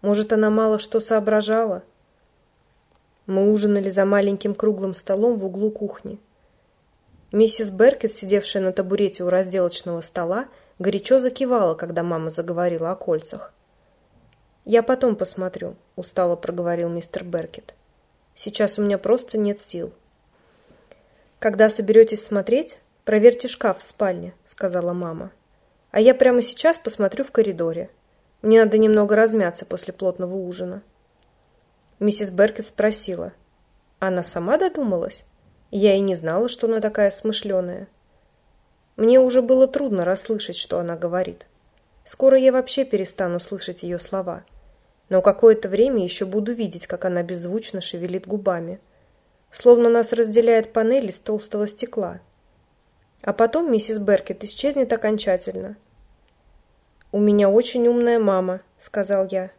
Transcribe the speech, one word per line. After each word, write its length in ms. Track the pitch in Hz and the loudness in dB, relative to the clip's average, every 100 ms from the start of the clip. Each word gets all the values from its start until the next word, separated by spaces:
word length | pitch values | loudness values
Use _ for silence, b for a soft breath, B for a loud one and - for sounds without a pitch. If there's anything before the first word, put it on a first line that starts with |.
Может, 320 | 196 208 214 | 0 0 0
она 160 | 220 214 | 0 2
мало 300 | 214 220 214 | 2 2 0
что 200 | - 226 | -2 -4
соображала? 840 | 220 220 208 214 208 220 226 180 - _ _ _ _ _ _ _ _ _ _ _ _ _ - | 0 0 2 0 0 -2 -2 -4 -10 _ _ _ _ _ _ _ _ _ _ _ _ _ -6
Мы 240 | 190 202 | 0 2
ужинали 380 | 214 208 202 196 | 2 2 0 -2
за 140 | 190 196 | -2 2
маленьким 480 | 202 202 196 208 | 2 0 -2 -6
круглым 400 | 202 214 196 190 | -2 -2 -2 -6
столом 420 | 185 - 196 233 233 | -8 -4 0 0 0
в 100 | 190 | -4
углу 260 | 185 214 | -4 -4
кухни. 480 | 214 202 - 202 208 _ _ _ _ _ _ _ _ _ _ _ | -4 -10 -10 -14 -16 _ _ _ _ _ _ _ _ _ _ _
Миссис 380 | 202 220 220 214 | 2 2 2 -6
Беркет, 440 | 190 233 277 220 | 4 4 4 -4
сидевшая 480 | - 190 202 202 202 | -6 -2 -2 0 -2
на 120 | 190 | -2
табурете 500 | 185 185 202 202 196 | -2 -2 0 -2 -2
у 60 | 180 | -2
разделочного 720 | 180 190 185 175 175 - 170 | 0 0 0 -2 -2 -8 -8
стола, 460 | 160 - 170 196 269 b b b | -8 -6 -4 -4 -6 b b b
горячо 400 | 185 196 202 262 | -4 -4 2 2
закивала, 560 | 254 247 262 247 185 160 | 2 -2 -2 2 0 -2
когда 280 | 170 170 | -6 -6
мама 260 | 175 165 160 | -4 -4 -6
заговорила 600 | 160 170 175 175 170 165 | -8 -8 -2 -2 -2 -6
о 40 | 185 | -6
кольцах. 580 | - 160 160 - - _ _ _ _ _ _ _ _ _ _ _ - | -4 -4 -4 -16 -18 _ _ _ _ _ _ _ _ _ _ _ 0
«Я 180 | 226 | 2
потом 320 | 233 254 254 208 | 2 0 0 0
посмотрю», 600 | 180 - 185 180 175 - _ - | -4 -6 -8 -8 -12 -14 _ -16
устало 400 | 180 - 175 170 | -10 -2 -2 -2
проговорил 540 | 175 175 175 175 170 | -6 -6 -4 -4 -4
мистер 340 | 170 170 196 | -6 -8 -12
Беркет. 520 | 175 170 165 - - _ _ _ _ _ _ - | -8 -8 -8 -16 -20 _ _ _ _ _ _ -16
«Сейчас 420 | - 208 208 208 | -14 -2 -2 0
у 40 | |
меня 160 | 208 196 | -2 -2
просто 400 | 196 247 247 220 | 0 0 0 -4
нет 240 | 208 202 | -4 -4
сил». 320 | - 175 175 - _ _ _ b b b b b b b b b b b | -10 -10 -12 -14 _ _ _ b b b b b b b b b b b
«Когда 300 | 226 196 220 | -4 4 2
соберётесь 540 | 214 202 214 220 214 | 2 4 6 6 4
смотреть, 560 | - 208 190 240 320 - _ _ - | -4 -4 0 0 0 -12 _ _ -2
проверьте 420 | 214 220 240 254 | 6 6 4 -6
шкаф 320 | - 226 185 | -4 -4 -4
в 40 | |
спальне», 500 | - - 202 175 170 - _ | -8 -4 -4 -4 -10 -18 _
сказала 480 | - 190 180 175 | -6 -4 -4 -4
мама. 380 | 175 170 165 190 _ _ _ _ _ _ | -6 -8 -10 -14 _ _ _ _ _ _
«А 80 | - | 4
я 140 | 220 | 6
прямо 280 | 254 254 247 | 8 4 4
сейчас 360 | 240 - 311 330 | 0 0 0 0
посмотрю 460 | - 220 202 - | -4 -4 -4 -2
в 80 | 269 | -4
коридоре. 580 | - 220 170 165 165 - _ _ _ _ _ | 0 0 0 -4 -4 -10 _ _ _ _ _
Мне 220 | 214 226 | 4 6
надо 140 | 220 214 | 6 6
немного 380 | 220 214 208 208 | 6 4 4 4
размяться 500 | 220 220 180 175 - | 4 4 0 -2 -10
после 280 | 185 - | -10 -10
плотного 420 | 185 190 180 180 190 | -4 -4 -4 -6 -6
ужина». 480 | 180 180 180 190 - _ _ _ _ _ _ _ _ _ _ _ | -8 -10 -10 -12 -16 _ _ _ _ _ _ _ _ _ _ _
Миссис 300 | 208 208 208 | -2 0 -4
Беркет 380 | 180 214 214 214 | 2 2 2 -14
спросила: 680 | - 214 208 - 175 170 - _ _ _ _ _ _ | -2 -2 0 -8 -8 -10 -14 _ _ _ _ _ _
«Она 240 | 190 180 | -4 -2
сама 340 | 175 - 170 294 | -4 -6 0 2
додумалась? 680 | 370 359 254 185 170 - - _ _ _ _ | 2 -2 -2 -2 -4 -10 -20 _ _ _ _
Я 260 | 208 208 196 | 0 4 4
и 40 | |
не 160 | 196 180 | 2 -2
знала, 340 | 160 170 240 | -2 -2 -2
что 180 | - 226 | -2 -2
она 140 | 220 | 0
такая 300 | 214 208 202 | -2 0 0
смышлёная». 760 | 196 220 214 208 190 180 180 196 _ _ _ _ _ _ _ _ _ _ - | 0 -4 -4 -2 -4 -4 -8 -14 _ _ _ _ _ _ _ _ _ _ 0
Мне 240 | 220 254 | 6 6
уже 220 | 254 247 | 6 4
было 260 | 240 262 262 | 4 4 4
трудно 380 | 269 285 196 175 | 2 -2 -2 0
расслышать, 520 | 196 - 220 - 175 | -2 -4 -6 -6 -10
что 220 | - 175 | -6 -6
она 160 | 170 170 | -6 -6
говорит. 520 | 170 175 180 175 - _ _ _ _ _ | -4 -4 -6 -8 -20 _ _ _ _ _
Скоро 340 | - - 262 262 | -16 2 6 8
я 140 | 262 | 6
вообще 340 | 254 254 - 262 | 4 -2 -2 -2
перестану 540 | 208 185 - 185 175 | -2 -4 -4 -4 -4
слышать 440 | 175 196 - 180 | -8 -12 -10 -12
её 160 | 175 175 | -8 -8
слова. 440 | - 190 175 170 - - _ _ _ _ _ | -6 -8 -6 -10 -14 -20 _ _ _ _ _
Но 120 | 190 | 2
какое-то 480 | 190 196 233 220 202 | 4 6 6 6 2
время 340 | 190 247 254 | 2 2 2
ещё 220 | 180 - 190 | -4 -6 -4
буду 280 | 202 208 | -4 -4
видеть, 340 | 233 214 170 - | -4 -6 -8 -12
как 180 | 180 190 | -8 -4
она 180 | 175 | -4
беззвучно 580 | 170 180 175 202 226 190 | -4 -8 -6 -8 -6 -10
шевелит 460 | 180 175 180 185 190 | -10 -8 -8 -8 -6
губами. 520 | 208 196 175 165 185 _ _ _ _ _ _ _ | -4 -2 -2 -6 -12 _ _ _ _ _ _ _
Словно 380 | - 247 240 233 | 0 6 8 6
нас 220 | 233 226 | 4 0
разделяет 600 | 226 226 214 233 226 220 | 0 2 4 4 4 2
панель 360 | - 220 262 226 | -2 2 0 0
из 100 | 180 | -8
толстого 480 | - 214 208 208 208 | -6 -8 -6 -6 -6
стекла. 520 | 208 247 - 175 175 _ _ _ _ _ _ _ _ _ _ | -6 -8 -6 -6 -8 _ _ _ _ _ _ _ _ _ _
А 120 | - | -8
потом 380 | 202 226 302 339 | 0 2 2 0
миссис 280 | 226 214 214 | 0 -2 -4
Беркет 440 | 202 196 - 185 | 2 0 0 -10
исчезнет 480 | 202 - 277 277 254 | -10 -4 -4 0 0
окончательно. 840 | 226 220 214 208 185 185 185 190 208 _ _ _ _ _ _ _ _ _ _ _ _ _ | 0 0 -2 0 -2 -2 -10 -10 -14 _ _ _ _ _ _ _ _ _ _ _ _ _
«У 80 | 202 | 0
меня 300 | 208 208 202 | 4 4 6
очень 380 | 208 240 254 240 | 4 2 0 2
умная 320 | 240 240 233 | 4 2 2
мама», 420 | 214 190 185 185 _ _ | 2 2 0 -6 _ _
сказал 500 | - - 196 202 190 | -10 -6 -2 -2 0
я. 220 | 190 185 | -4 -6